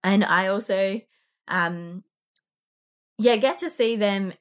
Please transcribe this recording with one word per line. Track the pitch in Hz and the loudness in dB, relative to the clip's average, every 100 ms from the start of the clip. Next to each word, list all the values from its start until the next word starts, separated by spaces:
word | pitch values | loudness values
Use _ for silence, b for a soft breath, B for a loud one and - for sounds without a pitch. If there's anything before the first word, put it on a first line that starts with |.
And | 185 196 | 2 2
I | 196 175 190 | 4 2 2
also, | 202 196 190 196 208 - _ _ _ - | 0 0 0 0 -2 -8 _ _ _ -6
um, | 185 170 170 170 180 - _ _ - _ _ _ _ _ _ _ - | -2 -2 -4 -12 -16 -18 _ _ -20 _ _ _ _ _ _ _ 0
yeah, | 226 214 | 2 4
get | 262 - | 2 -2
to | 349 | -4
see | - 226 226 | -2 0 0
them | 202 196 190 - | 0 0 -4 -8